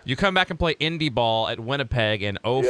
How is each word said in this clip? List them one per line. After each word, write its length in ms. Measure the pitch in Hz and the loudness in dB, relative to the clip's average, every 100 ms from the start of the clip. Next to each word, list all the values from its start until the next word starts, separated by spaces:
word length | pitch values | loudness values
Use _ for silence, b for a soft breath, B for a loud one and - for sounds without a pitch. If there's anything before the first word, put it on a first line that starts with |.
| - | -6
you 100 | 123 | 0
come 180 | 196 | 2
back 180 | 185 185 | 2 0
and 80 | 170 | 0
play 160 | 170 151 | -2 0
indie 380 | 151 170 156 | -2 -2 -2
ball 340 | 120 117 113 110 | 0 2 2 0
at 120 | 113 | -2
Winnipeg 600 | 113 139 131 123 110 107 | -4 -4 -2 0 2 0
in 160 | 101 98 | -2 -4
oh 180 | 110 131 127 | 0 2 4